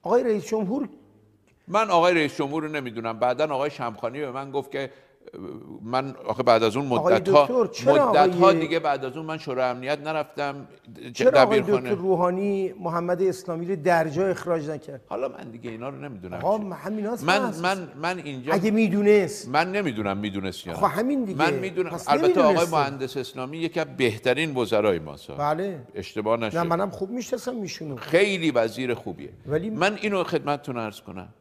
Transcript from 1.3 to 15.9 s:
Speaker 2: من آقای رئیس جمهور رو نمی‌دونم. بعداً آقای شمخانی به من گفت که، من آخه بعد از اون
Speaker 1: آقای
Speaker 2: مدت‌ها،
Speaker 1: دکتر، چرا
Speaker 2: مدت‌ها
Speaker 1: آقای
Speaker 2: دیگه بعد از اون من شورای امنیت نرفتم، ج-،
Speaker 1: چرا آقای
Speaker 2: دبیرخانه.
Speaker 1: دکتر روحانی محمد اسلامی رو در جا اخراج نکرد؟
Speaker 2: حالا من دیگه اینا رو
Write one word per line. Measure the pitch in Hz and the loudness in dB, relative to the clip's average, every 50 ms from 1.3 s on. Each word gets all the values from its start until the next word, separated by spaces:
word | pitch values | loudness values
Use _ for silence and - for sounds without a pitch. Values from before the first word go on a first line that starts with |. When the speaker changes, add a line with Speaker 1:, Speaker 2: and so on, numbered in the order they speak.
| _ _ _ _ _ _ _ - | _ _ _ _ _ _ _ -2
Speaker 2:
من | 175 208 220 214 | 0 0 2 4
آقای | 185 170 165 180 180 | 4 6 6 6 6
رئیس | 165 151 139 - - | 6 4 2 0 -2
جمهور | 151 139 143 160 151 | -4 -2 -2 -4 -4
رو | 151 | -2
نمی‌دونم. | 156 147 131 123 110 117 113 113 113 110 | -4 -4 -6 -6 -8 -4 -4 -4 -2 0
بعداً | 120 123 127 123 151 156 143 | 0 0 2 2 0 0 0
آقای | 131 139 151 | -2 -2 -2
شمخانی | 147 - 131 120 110 101 - 113 123 143 | -4 -4 -6 -6 -6 -4 -8 -6 -6 -6
به | 151 135 | -8 -8
من | 120 135 135 139 | -8 -10 -10 -6
گفت | 131 139 135 - | -6 -6 -6 -4
که، | - - 139 127 - - _ _ _ _ _ - - - 95 82 67 - - - 107 - | -6 -6 -6 -6 -10 -16 _ _ _ _ _ -20 -16 -14 -12 -12 -12 -14 -14 -16 -16 -14
من | 101 113 123 131 135 139 123 | -8 -2 -2 -2 -2 -2 -8
آخه | - - 113 110 117 127 | -10 -6 -6 -2 0 6
بعد | 123 117 113 110 | 6 6 6 6
از | 113 101 | 4 2
اون | 127 143 135 | 0 -2 0
Speaker 1:
آقای | 123 113 - - 113 | 0 2 4 4 4
Speaker 2:
مدت‌ها، | 110 170 185 196 147 143 | 4 4 6 8 8 8
Speaker 1:
دکتر، | 135 247 254 226 - | 6 4 2 2 0
چرا | - - 233 254 277 302 285 240 | -2 0 4 6 6 6 6 6
Speaker 2:
مدت‌ها | 208 151 147 180 180 175 | 6 6 6 6 6 6
Speaker 1:
آقای | 180 190 185 165 | 6 6 6 6
Speaker 2:
دیگه | 160 151 160 165 | 2 0 -2 0
بعد | 151 151 143 135 135 | 0 0 -2 0 -2
از | 131 123 156 | -6 -6 -8
اون | 160 | -8
من | 156 156 160 | -6 -8 -8
شورای | - 143 127 127 127 | -6 -6 -2 0 0
امنیت | 127 123 123 127 131 147 147 | 0 -2 -4 -2 -4 -4 -4
نرفتم، | 143 151 156 156 147 - - - 143 143 139 143 139 - - - _ - 113 | -2 -4 -4 -4 -4 -4 -4 -6 -4 -4 -4 -8 -12 -16 -20 -20 _ -20 -18
ج-، | - - 127 | -16 -16 -14
Speaker 1:
چرا | 120 - - 254 - - | -2 4 4 6 8 8
آقای | - - 220 214 | 8 8 6 2
Speaker 2:
دبیرخانه. | 190 170 208 196 - - | 4 4 2 0 2 0
Speaker 1:
دکتر | 208 175 | -2 -2
روحانی | 175 190 185 170 180 180 180 185 202 202 196 196 190 180 - | 2 0 2 4 2 2 2 0 0 0 0 0 -2 -4 -6
محمد | - 180 165 165 170 170 175 180 170 | -6 -6 -4 -2 -2 0 0 0 2
اسلامی | 190 190 170 185 - - 170 160 170 | 2 0 0 -2 -6 -8 -6 -6 -4
رو | 170 196 | -4 -6
در | 170 143 185 175 165 160 160 | -2 2 2 2 4 2 0
جا | 139 160 190 190 | 0 0 0 0
اخراج | 180 - - 170 170 165 147 147 | 0 -2 -2 -2 -2 -2 -2 -6
نکرد؟ | 156 147 - - 139 127 _ _ | -8 -8 -10 -14 -16 -16 _ _
Speaker 2:
حالا | - 107 127 139 | -6 -4 -4 -6
من | - - - 135 | -6 -10 -14 -14
دیگه | 113 120 113 120 | -14 -12 -12 -10
اینا | 113 110 120 | -10 -8 -10
رو | 135 | -10